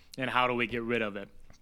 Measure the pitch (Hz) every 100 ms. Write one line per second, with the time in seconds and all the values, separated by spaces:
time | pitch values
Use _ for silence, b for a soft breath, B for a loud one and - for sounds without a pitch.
0 | - - 127 120 127 120 113 120 117 120
1 | 107 101 101 - - -